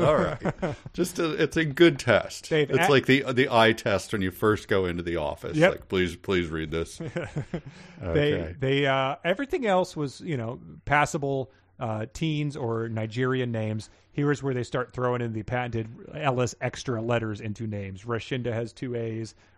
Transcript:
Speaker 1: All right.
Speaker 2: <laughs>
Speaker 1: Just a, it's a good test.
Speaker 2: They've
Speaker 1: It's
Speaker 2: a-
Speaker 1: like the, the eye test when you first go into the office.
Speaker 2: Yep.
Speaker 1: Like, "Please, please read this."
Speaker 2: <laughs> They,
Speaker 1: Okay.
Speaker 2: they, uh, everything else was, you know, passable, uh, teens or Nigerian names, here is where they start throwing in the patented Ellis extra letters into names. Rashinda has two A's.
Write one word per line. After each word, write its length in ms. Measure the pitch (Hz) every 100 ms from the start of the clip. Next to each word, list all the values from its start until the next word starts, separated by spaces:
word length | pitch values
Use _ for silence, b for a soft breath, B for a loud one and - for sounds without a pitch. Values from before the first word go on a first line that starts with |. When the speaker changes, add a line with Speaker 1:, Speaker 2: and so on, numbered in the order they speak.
Speaker 1:
All 120 | 165 151
right. 240 | 175 156 185 - 170
Speaker 2:
<laughs> 260 | - -
Speaker 1:
Just 240 | - 175 -
a, 140 | 165
it's 220 | 147 151 160
a 60 |
good 340 | 160 135 170 135
test. 500 | - 101 - - -
Speaker 2:
They've 200 | 156 143
Speaker 1:
It's 180 | 131 -
Speaker 2:
a- 20 |
Speaker 1:
like 140 | 139
the, 180 | - 135 131
the 160 | 123 135
eye 200 | 117 110
test 380 | 110 - 95 -
when 100 | 107
you 80 | 92
first 360 | - 110 104 -
go 200 | 101 92
into 160 | 85
the 140 | 87 85
office. 380 | 73 - - 156
Speaker 2:
Yep. 120 | 175
Speaker 1:
Like, 180 | - -
"Please, 280 | 95 90 87
please 320 | - 92 85
read 220 | 80 80
this." 280 | 80 82 - 160
Speaker 2:
<laughs> 920 | 175 151 - 127 170 - - - -
They, 320 | - 147 147
Speaker 1:
Okay. 200 | 117 80 90
Speaker 2:
they, 280 | 131 139 139
uh, 300 | 135 135 143
everything 420 | 170 196 277 359 233
else 280 | 185 180 -
was, 240 | 143 -
you 140 | 180 143
know, 220 | 113 139 170 78 -
passable, 680 | 143 147 160 139 135 131 b b -
uh, 240 | 120 110 107
teens 420 | - 160 151 147 143
or 320 | 120 113 113
Nigerian 640 | 110 110 110 131 127 123
names, 380 | 113 107 107 - b b
here 180 | - 143
is 120 | 143
where 120 | 139
they 80 | 127
start 300 | 117 135 123
throwing 260 | - 123 123
in 120 | 120
the 80 | 110
patented 460 | 104 123 123 113 110 117 -
Ellis 400 | 147 151 123 123 -
extra 420 | 127 - - 120
letters 380 | 113 117 113 101
into 260 | 110 101 113
names. 380 | 104 98 95
Rashinda 480 | 113 117 - 131 123
has 200 | 113 117
two 220 | - 131
A's. 400 | 120 113 113 110 - b